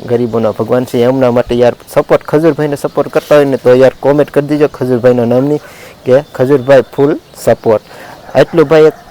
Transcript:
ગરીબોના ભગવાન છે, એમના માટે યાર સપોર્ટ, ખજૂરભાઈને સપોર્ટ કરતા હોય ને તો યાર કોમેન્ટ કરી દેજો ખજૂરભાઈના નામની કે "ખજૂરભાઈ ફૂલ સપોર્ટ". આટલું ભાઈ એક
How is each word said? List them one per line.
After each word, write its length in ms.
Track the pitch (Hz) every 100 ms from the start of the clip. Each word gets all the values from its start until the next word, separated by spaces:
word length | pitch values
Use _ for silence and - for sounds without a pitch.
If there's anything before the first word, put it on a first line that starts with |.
| -
ગરીબોના 460 | 120 120 113 110
ભગવાન 340 | 101 113 123 127
છે, 160 | 127
એમના 300 | 120 135 123
માટે 240 | 120 - 120
યાર 200 | 120 - -
સપોર્ટ, 360 | - - 156
ખજૂરભાઈને 520 | - 151 165 143 151 139
સપોર્ટ 340 | 143 - 127
કરતા 260 | - - 147
હોય 100 | 139
ને 120 | 127
તો 180 | 127 127
યાર 180 | 131 -
કોમેન્ટ 320 | 135 147 139
કરી 160 | 147 143
દેજો 200 | 147 143
ખજૂરભાઈના 580 | - 127 123 123 123 117
નામની 340 | 123 143 151 - - - - 123
કે 180 | 131 151 -
"ખજૂરભાઈ 460 | 131 143 123 135
ફૂલ 380 | - - 143 320 - -
સપોર્ટ". 480 | - 113 117 107 - - - - - -
આટલું 300 | 151 170 147
ભાઈ 180 | 156
એક 140 | 156 - -